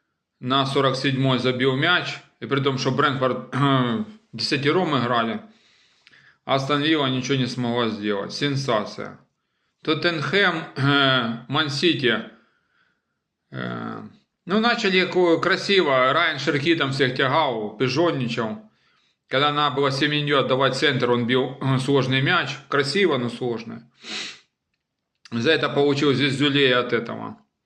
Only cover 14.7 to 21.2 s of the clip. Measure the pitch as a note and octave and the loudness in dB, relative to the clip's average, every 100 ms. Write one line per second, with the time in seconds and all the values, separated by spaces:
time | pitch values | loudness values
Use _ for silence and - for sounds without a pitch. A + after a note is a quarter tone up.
14.7 | A3+ G3 F#3 F3+ F3+ F3+ E3 F3 F#3 F#3 | 0 2 2 2 2 4 4 2 0 2
15.7 | G3 D#3 C3 B2+ D3 E3+ D3+ C#3 D3 C#3+ | 2 4 4 4 4 2 -2 -2 0 2
16.7 | D#3+ C#3 C3+ C3+ B2+ C3+ D3 D3+ A2+ G#2 | 2 0 2 0 2 0 2 0 -2 -4
17.7 | - C3 A#2+ F3 C#3+ A#2 A#2 A2+ G#2+ - | -2 -2 2 0 0 -4 -4 -6 -6 -14
18.7 | _ _ _ _ _ - C3+ D3 D3 D3 | _ _ _ _ _ -4 0 0 2 0
19.7 | C3+ C#3 C3+ D3 D3 D3 C#3+ B2 C3 C3+ | 2 0 2 0 0 0 2 2 2 0
20.7 | C3 D3+ C3+ B2 A#2+ | 2 0 2 2 0